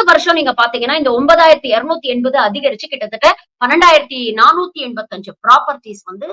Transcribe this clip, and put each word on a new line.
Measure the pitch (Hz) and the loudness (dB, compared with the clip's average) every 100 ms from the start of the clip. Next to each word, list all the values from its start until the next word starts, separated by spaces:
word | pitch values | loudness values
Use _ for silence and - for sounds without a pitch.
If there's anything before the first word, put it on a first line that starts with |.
வருஷம் | 359 330 349 | 4 2 2
நீங்க | 330 277 | -2 -2
பாத்தீங்கன்னா | 240 233 240 240 | -2 -2 -2 -4
இந்த | 311 262 | -2 0
ஒன்பதாயிரத்தி | 240 285 339 320 294 262 | 0 2 4 4 2 0
இருநூத்தி | 226 277 330 269 | -4 -2 -6 -4
எண்பது | 240 254 269 | -4 -2 0
அதிகரிச்சு | 214 208 277 220 302 | -2 -2 -4 -4 -12
கிட்டத்தட்ட | 262 208 220 311 349 _ _ | -12 -10 0 0 0 _ _
பன்னெண்டாயிரத்தி | 247 320 349 311 - 262 233 | -2 4 6 4 2 -8 -6
நானூத்தி | 220 262 339 359 320 | 2 2 2 -4 -10
எண்பத்தஞ்சு | 254 220 214 202 196 - | -12 -12 -12 -14 -16 -6
ப்ராப்பர்ட்டிஸ் | 226 269 294 262 220 202 | 2 2 2 -8 -12 -18
வந்து | - 196 294 | -18 -14 -10